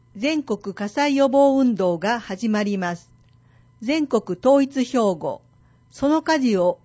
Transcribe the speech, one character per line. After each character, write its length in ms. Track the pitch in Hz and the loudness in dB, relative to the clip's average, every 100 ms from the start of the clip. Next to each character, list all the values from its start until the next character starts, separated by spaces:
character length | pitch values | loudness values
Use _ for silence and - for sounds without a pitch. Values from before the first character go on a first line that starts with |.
| _ 196 | _ -6
全 240 | 262 311 | -4 -2
国 320 | 277 202 202 | -4 -6 -8
火 160 | 180 208 | -8 -6
災 260 | - 294 277 | -2 0 2
予 100 | 277 | 2
防 260 | 269 277 269 | 4 4 4
運 160 | 254 | 2
動 220 | 208 185 170 | 2 0 0
が 240 | 190 233 | -2 -4
始 300 | - 190 226 | -6 -6 -2
ま 120 | 214 | -2
り 140 | 208 196 | -2 -2
ま 180 | 175 | -4
す。 160 | 175 _ _ _ _ _ _ _ - | -6 _ _ _ _ _ _ _ -12
全 260 | 220 311 285 | -4 -2 0
国 320 | 220 - 180 | -2 -2 -2
統 240 | 254 277 | 2 4
一 220 | 269 277 | 2 -2
標 340 | 247 254 208 170 | -2 0 0 -2
語。 220 | 143 107 _ _ _ _ _ | -6 -10 _ _ _ _ _
そ 200 | - 277 | -4 0
の 100 | 311 | 0
火 180 | 311 311 | 2 0
事 200 | 254 196 | 2 2
を 200 | 180 175 | 0 -2